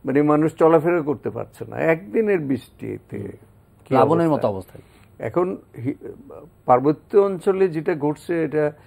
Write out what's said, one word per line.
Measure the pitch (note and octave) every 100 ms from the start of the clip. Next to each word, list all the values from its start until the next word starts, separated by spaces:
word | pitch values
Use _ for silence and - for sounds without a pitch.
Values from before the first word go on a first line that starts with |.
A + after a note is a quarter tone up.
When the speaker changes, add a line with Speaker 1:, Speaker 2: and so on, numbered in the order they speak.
Speaker 1:
মানে | C3+ C3+
মানুষ | D3 D3+ D#3
চলাফেরা | - E3 E3 E3 F3
করতে | D3 A#2+ A2+
পারছে | A2 A2 - A2+
না | A#2
একদিনের | D#3+ E3 G3+ G#3+ G#3+ F#3+
বৃষ্টিতে। | C#3 C3 - _ A2 G2+ _ -
Speaker 2:
হুম। | -
Speaker 1:
কি | - - _ _ _ -
Speaker 2:
প্লাবনের | C3 C3 E3 E3
Speaker 1:
অবস্থা? | C3+ A2
Speaker 2:
মতো | F#2+
অবস্থা। | - - - _ _ _
Speaker 1:
এখন | A2+ E3+ F3+ G3 - -
হি-, | B2 - - - - - - _
পার্বত্য | - B2 C#3 D3+ _ G#3
অঞ্চলে | G3 F#3 G3+ F#3+ F#3+
যেটা | D#3 D#3
ঘটছে, | D#3+ D3 D3+ - E3+
এটা | D#3 D3+ D3+ D3+